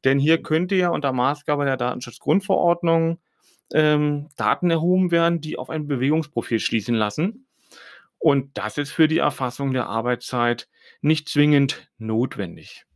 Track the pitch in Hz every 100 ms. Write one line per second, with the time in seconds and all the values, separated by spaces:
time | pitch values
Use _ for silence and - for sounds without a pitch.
0 | - 139 143 160 - 156 180 190 180 160
1 | 143 131 127 151 - 147 143 131 123 -
2 | - - - 175 - 196 175 170 170 165
3 | 165 165 _ _ _ _ _ - 156 151
4 | 147 147 147 - 107 - 180 165 170 185
5 | 185 170 165 170 147 - - 156 147 135
6 | 131 156 151 - - 113 - 117 101 117
7 | 107 - 175 - _ _ _ - - -
8 | _ _ 160 139 139 - 98 - 143 -
9 | 156 156 147 143 127 - 139 131 - 107
10 | 120 123 - 123 120 120 - _ _ _
11 | 147 156 - 147 147 147 139 - - _
12 | 110 110 135 - 95 85 80 - _